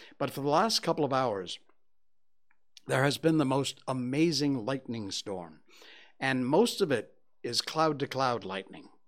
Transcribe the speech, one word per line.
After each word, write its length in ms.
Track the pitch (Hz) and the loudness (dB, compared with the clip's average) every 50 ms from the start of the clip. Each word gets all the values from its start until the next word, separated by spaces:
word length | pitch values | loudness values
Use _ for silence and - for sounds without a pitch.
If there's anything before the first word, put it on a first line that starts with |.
| - - - - | -20 -16 -10 -6
But 140 | 143 127 | -6 -6
for 100 | - - | -4 -4
the 80 | 139 143 | -2 2
last 320 | 147 160 196 226 220 - | 2 4 4 4 0 0
couple 240 | - 165 165 165 151 | 0 0 0 0 0
of 80 | 131 131 | 0 2
hours, 460 | 131 131 127 107 98 92 87 - - - - _ _ _ - - - - - - - - - - - - - - - - - - - - - | 2 2 0 0 -2 -4 -8 -10 -14 -14 -20 _ _ _ -20 -20 -20 -20 -20 -20 -20 -20 -20 -20 -20 -20 -20 -20 -20 -20 -20 -20 -18 -8 -2
there 180 | 139 131 131 | 0 2 2
has 120 | 143 135 - | 2 2 2
been 200 | - 160 160 156 | 2 2 4 4
the 80 | 147 | 4
most 340 | 131 131 135 139 - - - - - | 2 2 0 0 -2 -6 -10 -6 -6
amazing 800 | 131 131 123 123 131 147 160 170 160 135 147 143 139 131 104 | -4 -4 -2 -2 2 2 2 2 2 2 2 2 2 0 0
lightning 440 | 110 135 135 - - 117 113 107 98 | -2 -4 -4 -4 -6 -8 -6 -6 -6
storm. 520 | 95 - - - 98 92 87 82 78 - _ _ - - - - - - - - - - | -8 -8 -6 -6 -8 -8 -8 -10 -14 -20 _ _ -20 -20 -20 -20 -20 -20 -20 -20 -12 -4
And 260 | - 135 135 127 127 | -2 0 0 0 0
most 360 | 123 143 170 226 240 - - | 2 4 4 4 4 2 0
of 100 | 202 160 | 0 2
it 240 | 139 110 - - - - - _ - _ | 0 0 -2 -4 -14 -20 -20 _ -18 _
is 200 | - - 120 113 | -8 -4 -2 -2
cloud-to-cloud 840 | - - - 160 160 160 151 135 139 123 - 131 135 127 120 110 95 | -4 -2 0 2 2 2 2 0 -4 -4 -2 0 0 0 0 -2 -4
lightning. 460 | 95 95 98 98 - - - - - - - - | -6 -8 -8 -8 -10 -16 -20 -20 -20 -20 -20 -20